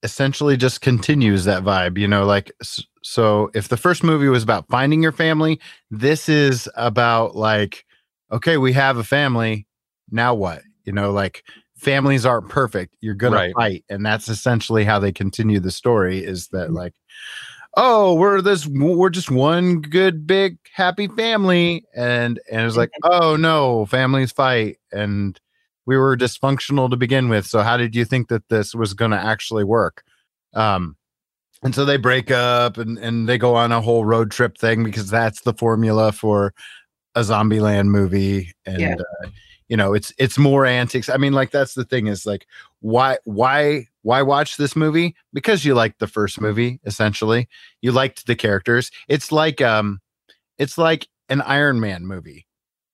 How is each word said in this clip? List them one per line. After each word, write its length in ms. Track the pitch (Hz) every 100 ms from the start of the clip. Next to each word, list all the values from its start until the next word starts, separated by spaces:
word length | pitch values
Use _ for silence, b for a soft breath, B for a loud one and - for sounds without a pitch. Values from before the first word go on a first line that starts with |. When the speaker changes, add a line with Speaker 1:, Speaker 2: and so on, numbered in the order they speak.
Speaker 1:
essentially 520 | - - 135 - 147 131
just 240 | 127 -
continues 640 | - 120 - 147 113 98 90
that 160 | 92
vibe, 340 | 95 95 90 90
you 80 | 101
know, 180 | 101
like, 280 | 101 101 - -
s-, 240 | - - - _ -
so 400 | - 110 104 104
if 140 | 110 98
the 100 | 120
first 260 | 180 170
movie 240 | 170 156 139
was 140 | 127
about 260 | 110 104 -
finding 340 | 127 135 156
your 100 | 160
family, 460 | - 160 156 156 156 B B _
this 380 | 107 127 156 -
is 400 | 151 143 123 - -
about, 580 | 117 110 120 117 113
like, 520 | 104 107 107 104 - - _ _ _ _
okay, 280 | 110 - 156
we 160 | 131
have 240 | 131 135 123
a 40 |
family. 640 | 107 139 143 120 113 107 - _ _ _ _
Now 240 | 110 120
what? 260 | 117 95 82 - _
You 80 | -
know, 180 | 101 101
like, 320 | 101 95 - B B B
families 520 | _ - 139 139 135 123
aren't 240 | 120 98
perfect. 460 | 143 123 101 90 _
You're 140 | 110
gonna 220 | 101 120 104
Speaker 2:
Right. 180 | 90
Speaker 1:
fight. 300 | 107 110 92 -
And 160 | 101
that's 240 | 107 107 -
essentially 560 | 107 131 117 - 113
how 140 | 104 104
they 120 | 98
continue 480 | - 98 - 110 104
the 120 | 92
story, 480 | - 120 113 92 95
is 260 | 98 90 -
that, 180 | 92 82
Speaker 3:
Mm-hmm. 80 | 85
Speaker 1:
like, 180 | 87 - _ B B B B B B -
"Oh, 340 | 254 226 196
we're 280 | 165 196 196
this, 240 | 185 190 147
we're 420 | 139 151 175 185
just 200 | 175 -
one 500 | 127 143 170 180 175
good, 460 | 151 170 190 160 151
big, 320 | 190 196 170 _
happy 340 | - 180 185 208
family." 760 | 214 226 220 190 175 170 170 -
And, 440 | - 120 123 120 117 -
and 140 | 113 117
it's 100 | 113
like, 140 | 117 -
Speaker 3:
Mm-hmm. 180 | 165 175
Speaker 1:
"Oh, 120 | 165 156
no, 500 | 160 156 135 117 107
families 460 | 131 131 135 131
fight. 480 | - 131 123 107 - _
And 480 | 98 104 101 98 92 _ _ _ _ -
we 100 | 131
were 180 | 135
dysfunctional 760 | 123 123 - 135 135 - 139 127
to 60 | 123
begin 320 | 123 135 123
with. 160 | 107 98
So 160 | 113
how 160 | 104 120
did 180 | 117 113
you 80 |
think 240 | 117 131 113
that 220 | 113 -
this 240 | 110 101
was 180 | 117 107
gonna 240 | 101 113 101
actually 480 | 104 110 - 110
work?" 400 | 101 113 90 - _ _ _ _ _
Um, 440 | 110 110 95 85 73 _ _ _ _ _ _
and 100 | 131
so 100 | 135
they 120 | 143 143
break 340 | 120 127 117
up 480 | 127 123 123 120 110
and, 200 | 113 113
and 300 | 117 117 113
they 80 | 123
go 200 | 123 120
on 160 | 117
a 80 | 117
whole 240 | 110 117
road 260 | 107 113 110
trip 260 | - 120 -
thing 280 | 113 113
because 260 | 113 110 98
that's 300 | 110 113 -
the 120 | 123
formula 600 | 107 117 113 113 107 110
for 420 | 104 110 104 101 B B B B _ _ 120
a 40 |
Zombieland 640 | 107 107 107 110 107 101 101
movie. 640 | 101 95 98 98 98 87 - -
And, 140 | 92
Speaker 3:
Yeah. 140 | - - 87 -
Speaker 1:
uh, 40 | - b b b -
you 80 | 113
know, 160 | 98
it's, 200 | 104 - -
it's 200 | 131 -
more 280 | 143 139 131
antics. 420 | 123 120 127 -
I 80 | 135
mean, 160 | 139
like, 180 | 135 131
that's 240 | 143 135
the 100 | -
thing 220 | 117 127 107
is, 180 | 98 107
like, 200 | 101 - B B _
why, 380 | 110 117 135 131
why, 640 | - 101 127 139 147 147 117 _
why 200 | 107 127
watch 340 | 135 139 151 -
this 200 | 143 160
movie? 400 | 156 160 170 - _
Because 320 | 143 220 196
you 100 | 143
liked 240 | 123 113 -
the 80 | 107
first 340 | 107 101 -
movie, 380 | 107 104 120 127
essentially. 640 | - - 107 101 110 117 123 b b b
You 80 | 120
liked 340 | 123 135 - -
the 80 | 117
characters. 560 | 110 98 120 120 127 B -
It's 240 | 143 -
like, 280 | 156 160 143
um, 400 | 123 110 104 101 - _ _ b _ -
it's 200 | 139 -
like 300 | 160 160 - _ -
an 140 | 135
Iron 380 | 131 143 147 123
Man 260 | 107 90 92
movie. 400 | 92 80 73 _ _ _ _ _